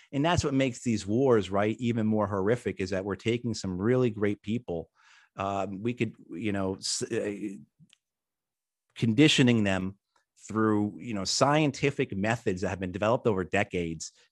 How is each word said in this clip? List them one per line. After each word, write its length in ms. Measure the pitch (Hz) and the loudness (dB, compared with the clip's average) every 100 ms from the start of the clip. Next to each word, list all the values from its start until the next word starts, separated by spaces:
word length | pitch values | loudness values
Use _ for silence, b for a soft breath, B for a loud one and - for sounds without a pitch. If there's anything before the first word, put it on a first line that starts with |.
| b | b
And 100 | 139 | -2
that's 200 | 160 175 | 0 2
what 100 | 151 | 2
makes 300 | 135 135 120 | 2 0 0
these 240 | 123 107 95 | -2 -2 0
wars, 420 | 113 135 113 92 | 2 4 4 4
right, 260 | 98 107 113 | 0 0 0
even 260 | 120 117 107 | -2 0 2
more 220 | 107 98 | 2 0
horrific, 520 | 101 98 120 101 92 | 0 0 0 -2 -4
is 120 | 95 | -4
that 120 | 95 | -4
we're 120 | 101 95 | -4 -4
taking 400 | 113 120 117 107 | -2 -2 -2 -4
some 240 | 95 90 | -4 -2
really 320 | 107 127 123 | 2 2 2
great 320 | 104 104 104 | 0 -2 -2
people. 460 | 104 117 - 85 82 b b b b - | -4 -6 -4 -8 -8 b b b b -6
Um, 440 | 98 98 98 92 | -2 -2 -4 -4
we 140 | 117 123 | -6 -2
could, 180 | 110 - - | -4 -6 -14
you 220 | 110 110 | -6 -4
know, 240 | 98 95 98 | -2 -2 -4
s-, 260 | - - | -6 -6
uh, 320 | 127 117 104 101 101 101 - _ - _ _ _ _ _ _ _ _ _ _ - | -4 -4 -4 -6 -8 -10 -18 _ -20 _ _ _ _ _ _ _ _ _ _ -2
conditioning 680 | 113 110 151 - 123 117 | 0 6 6 8 6 6
them 320 | 101 92 92 - _ _ _ _ - | 4 2 -2 -8 _ _ _ _ -6
through, 460 | 107 110 107 104 80 | 0 2 2 0 -4
you 160 | 120 101 | -8 -6
know, 100 | 92 | -4
scientific 920 | - 135 151 147 - 139 143 131 95 | 0 2 4 2 0 -2 -2 -4 -2
methods 460 | 107 117 110 92 | -2 0 -2 -2
that 80 | 92 | -4
have 100 | 92 | -4
been 120 | 92 | -6
developed 340 | 92 104 120 120 | -2 0 2 2
over 180 | 95 | 0
decades 680 | 85 98 104 90 82 82 - b b | 0 0 0 -2 -4 -8 -12 b b